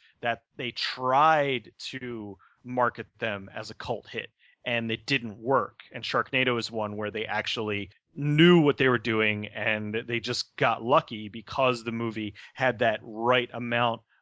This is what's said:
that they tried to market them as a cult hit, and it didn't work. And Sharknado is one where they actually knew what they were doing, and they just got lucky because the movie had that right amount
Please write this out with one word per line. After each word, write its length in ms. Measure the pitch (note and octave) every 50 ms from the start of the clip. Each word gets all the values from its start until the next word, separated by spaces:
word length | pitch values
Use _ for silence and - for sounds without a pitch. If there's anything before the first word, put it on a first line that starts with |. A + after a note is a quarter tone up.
| _ _ _ _
that 220 | - A#2+ A2+ - _ _ _
they 140 | - C3+ A#2+
tried 1000 | - - - - - C3 B2+ B2+ B2+ C#3 D3+ D#3+ D#3+ D3+ C#3+ C#3 C3 A#2+ G#2+ - - - - -
to 480 | - C3 B2+ B2 A#2+ A2+ G#2+ G#2 G2 - _ _ _ _
market 440 | - A#2+ B2+ B2 B2 A#2 - - G#2+ - _ _
them 320 | A2+ A2+ G#2 G2+ G2 F#2 -
as 160 | A2+ A2 -
a 40 | A2
cult 320 | - - - A#2+ G#2 - -
hit, 220 | - A2+ - - _ _ _ _ _ _ -
and 260 | B2 A#2+ A#2 A#2 A2+
it 140 | A2+ G#2+ -
didn't 320 | - C#3 C3 A#2 A2 G2 G2+
work. 420 | A2 B2 C3+ B2 G2+ - - - - _
And 120 | - B2 -
Sharknado 540 | - - B2 A2+ - - C3 C3 B2+ B2 A#2
is 120 | A2 -
one 260 | A#2 A2 G#2+ G#2 G#2
where 140 | G#2 G#2+ G#2
they 140 | G2 G#2+ A2
actually 680 | - G#2 G#2+ G#2+ - - B2+ A2 G#2+ G#2 G2+ G2 F#2 - _ _ _ _
knew 460 | - C#3+ D3 D3 D3+ E3 F3 F3 E3+
what 160 | D3+ C#3+ C3+
they 120 | - C#3 C3
were 100 | B2 A#2+
doing, 480 | A2 A#2+ A2+ A2 G#2+ G#2+ G#2 G#2 G#2 -
and 460 | - A2 G#2 A2 G#2+ G#2+ G#2+ G#2+ G#2+ A2+ B2+
they 140 | A#2 A#2+ A#2
just 340 | G#2 A#2+ A#2+ - - - _
got 280 | - C#3 B2 A2 - A2+
lucky 440 | A#2+ C#3 D#3+ - - A#2+ G#2+ G#2+ G#2
because 540 | G2+ A2+ G2+ - - - C3 B2+ B2 A#2
the 80 | A2 A#2
movie 440 | A#2 A2+ A#2 A2+ G#2+ A2 G#2+ G#2 G#2 - - - _
had 260 | - C3 B2+ A#2+ G#2
that 200 | B2 A2+ G#2+ G#2
right 480 | G#2 A#2 G#2+ A2 A2+ A#2+ B2 B2+ B2 -
amount 500 | - A#2 A#2+ A#2+ A#2+ A#2 A#2+ A#2 A2+ A#2 _ _ _ _